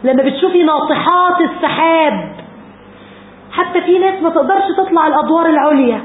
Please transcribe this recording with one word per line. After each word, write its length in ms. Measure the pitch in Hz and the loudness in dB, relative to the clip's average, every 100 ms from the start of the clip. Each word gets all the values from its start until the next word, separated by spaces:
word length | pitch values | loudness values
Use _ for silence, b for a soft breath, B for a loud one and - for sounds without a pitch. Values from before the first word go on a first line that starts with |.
لما 200 | 254 262 | 0 2
بتشوفي 400 | 269 285 359 359 | 0 0 0 2
ناطحات 760 | 311 302 - 302 294 359 359 349 | 2 0 -2 -2 0 2 2 2
السحاب، 880 | 320 - 302 254 320 330 302 196 175 - - - - - - B B B B B - | -2 -2 -4 0 0 2 0 -2 -8 -16 -20 -20 -20 -20 -20 B B B B B -10
حتى 300 | - 359 359 | -6 -2 -2
في 180 | 339 359 | 0 2
ناس 240 | 381 381 | 2 0
ما 60 | 320 | -2
تقدرش 340 | 320 349 381 392 349 | 0 0 0 0 -2
تطلع 300 | 381 339 311 | 0 0 2
الأدوار 380 | 302 294 330 330 | 0 0 0 2
العليا 540 | 302 285 294 247 220 | 2 2 2 2 -2